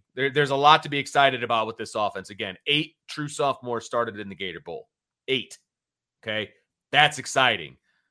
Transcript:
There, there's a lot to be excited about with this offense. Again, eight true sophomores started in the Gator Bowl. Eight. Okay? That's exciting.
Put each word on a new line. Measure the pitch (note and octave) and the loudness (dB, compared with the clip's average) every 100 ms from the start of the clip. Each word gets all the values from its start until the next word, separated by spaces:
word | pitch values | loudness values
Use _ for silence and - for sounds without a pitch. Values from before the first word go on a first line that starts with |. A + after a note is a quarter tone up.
| _ - | _ -4
There, | C3+ | -2
there's | C3 C#3+ | 0 0
a | C#3 | 4
lot | C#3+ D#3 | 8 8
to | D#3 | 6
be | C#3+ | -4
excited | C#3 D3 C#3 B2+ | 0 4 4 4
about | A#2 A#2 A2 | 0 -2 -2
with | A2+ | -6
this | G#2+ A2+ | -6 -2
offense. | G#2 F#2+ F#2 | -2 -4 -12
Again, | G#2 G#2 F2+ - | -10 -10 -6 0
eight | D3 D#3+ _ - | 0 -2 _ -16
true | - D3 | -10 -8
sophomores | D3 C#3+ B2+ B2+ A#2 - | -2 -2 -2 -6 -8 -4
started | A#2+ A#2 G#2 | -4 -4 -6
in | G2 | -12
the | F#2 | -10
Gator | F#2 E2 | -10 -10
Bowl. | D#2 D#2+ - _ _ _ - | -12 -14 -14 _ _ _ -4
Eight. | C3 F#2+ - _ _ _ _ _ _ | -4 -4 -16 _ _ _ _ _ _
Okay? | - G#2+ G2+ _ _ _ _ | -8 -6 -6 _ _ _ _
That's | C#3 D3 C#3+ | 2 2 2
exciting. | B2+ C#3 B2+ G#2+ D2 C2 _ _ _ | -4 0 2 0 -6 -18 _ _ _